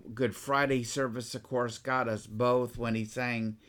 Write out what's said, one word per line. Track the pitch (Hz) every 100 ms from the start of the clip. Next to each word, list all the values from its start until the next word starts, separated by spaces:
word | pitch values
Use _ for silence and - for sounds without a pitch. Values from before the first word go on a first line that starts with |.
| -
Good | 113 123 -
Friday | - 139 139 131
service, | 120 139 131 117 117
of | 110
course, | - 131 123 110
got | - 131 117
us | 107 110
both | 107 123 123 123 -
when | 117
he | 110
sang, | 107 - 123 117 113 107